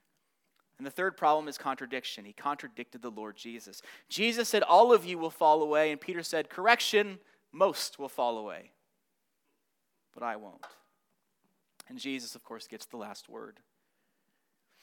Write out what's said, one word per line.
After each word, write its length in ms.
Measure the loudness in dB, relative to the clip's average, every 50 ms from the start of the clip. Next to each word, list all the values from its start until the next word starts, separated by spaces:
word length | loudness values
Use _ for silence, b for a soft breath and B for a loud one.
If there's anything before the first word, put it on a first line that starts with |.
| _ _ _ _ _ _ _ _ _ _ _ _ _ _ _
And 80 | -16 -14
the 60 | -12
third 260 | -6 -4 -4 -4 -2
problem 300 | 2 4 4 4 4 2
is 100 | -4 -10
contradiction. 680 | -8 -6 -6 -6 -6 -6 -8 -8 -8 -8 -8 -12 -12 -16
He 80 | -18 -16
contradicted 680 | -8 -4 -4 -4 -4 -8 -16 -14 -14 -14 _ -14 -14
the 120 | -14 -14 -12
Lord 240 | -10 -12 -12 -12
Jesus. 440 | -14 -16 -16 -16 -16 -18 -18 -20 -20 B B B B B B
Jesus 400 | -4 0 0 0 0 0 -2 2
said, 160 | 2 2 4
"All 280 | 8 8 8 10 10 8
of 120 | 6 6
you 140 | 2 -6 -6
will 120 | -6 -6
fall 320 | -2 4 6 6 6 6 4
away." 300 | 2 2 2 2 2 0
And 80 | -4
Peter 240 | -8 -8 -8 -6 -6
said, 260 | -4 -4 -4 -4 -4
"Correction, 720 | -8 -2 4 4 4 4 4 0 2 2 2 0 -4 -14 b b b b b _ 0
most 440 | 2 2 2 2 0 -6 -8 -8
will 120 | -10 -12 -10
fall 300 | -4 -2 -2 0 0 -2
away. 340 | -6 -10 -12 -14 -16 -20 _ _ _ _ _ _ _ _ _ _ _ _ _ _ _ _ _ _ _ _ _ _ _ _ _ _ _ _
But 140 | _ -8 -6
I 100 | -6 -6
won't." 320 | -8 -10 -16 -20 -20 -20 -20 -20 -20 _ _ _ _ _ _ _ _ _ _ _ _ _ _ _ _ _ _ _ _ -20 -18
And 120 | -16 -12
Jesus, 340 | -8 -8 -8 -8 -8 -10 -14
of 80 | -16 _
course, 240 | -16 -16 -14 -14
gets 200 | -16 -16 -16 -16
the 100 | -14 -14
last 320 | -12 -12 -12 -14 -16 -18 -18
word. 340 | -16 -16 -16 -16 -18 _ _ _ _ _ _ _ _ _ _ _ _ _ _ _ _ _ _ _ _ _ _ b b b